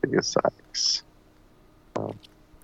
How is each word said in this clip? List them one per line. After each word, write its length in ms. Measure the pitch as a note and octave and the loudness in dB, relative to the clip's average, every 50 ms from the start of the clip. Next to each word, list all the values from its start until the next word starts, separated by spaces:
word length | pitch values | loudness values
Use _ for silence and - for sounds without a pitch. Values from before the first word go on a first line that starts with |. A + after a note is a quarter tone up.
| - - - | -2 2 0
He 100 | G2 - | 0 0
sags. 800 | - - - - - - - - - - - - - - - - - - - _ - _ - - - _ _ - - - - _ - - | 2 0 2 2 2 -2 -2 -20 -10 -6 -2 0 0 0 -2 -4 -10 -20 -20 _ -20 _ -20 -20 -20 _ _ -20 -20 -20 -20 _ -10 -8
Ja. 180 | A2 G#2+ G#2+ G#2 G#2 - - - - - _ - - | -6 -6 -6 -8 -12 -16 -20 -20 -20 -20 _ -20 -20